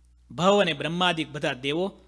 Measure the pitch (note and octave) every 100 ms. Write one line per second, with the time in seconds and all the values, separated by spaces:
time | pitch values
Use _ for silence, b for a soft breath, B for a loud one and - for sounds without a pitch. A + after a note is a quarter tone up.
0 | _ _ - A#2+ F3+ G3+ F3+ D3 D3 F3
1 | F3+ E3 C#3+ C#3+ D3+ B2+ C#3 D#3 G3 -